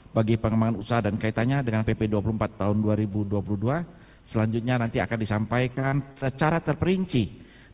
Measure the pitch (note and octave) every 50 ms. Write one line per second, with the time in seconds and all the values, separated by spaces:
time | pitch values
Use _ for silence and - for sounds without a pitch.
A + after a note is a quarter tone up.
0 | - - - A2+ A2 G#2+ A2+ A2 - A2 G#2+ A2+ A2 A2+ A#2 F#2 G#2 - A#2+ A#2
1 | G#2+ G#2 G2+ G#2+ - A2 G#2+ - A2+ B2+ C3+ C#3+ C#3 A#2+ A2 A2 A2 A2+ A2 -
2 | A2 G#2+ G#2+ G#2 G2 A2 A2 G#2+ A2 G#2 - - F#2+ G2+ G#2 G#2+ G#2+ G#2+ G#2+ G2+
3 | G#2+ G#2 G2 G#2+ G#2 G2+ G#2 G2+ F#2 G2 G#2+ G2 G2+ A#2 C#3 E3+ F3 - - -
4 | - - - - - - - A2+ A2 A2 A2 A#2 A2 B2 B2+ B2 A#2 A#2 - B2+
5 | F#2 F#2 A#2 A#2 A2+ G#2 G#2+ G#2+ A2 G#2 A#2 B2 B2+ B2 B2 C3+ C3+ C3+ C#3 C#3+
6 | C3+ - - - C3+ C3 B2+ - D#3+ D3+ E3 E3 - - C#3+ - D#3 E3+ F#3+ F#3
7 | F#3+ F3+ - B2+ G#2+ F2+ - - - - - - - -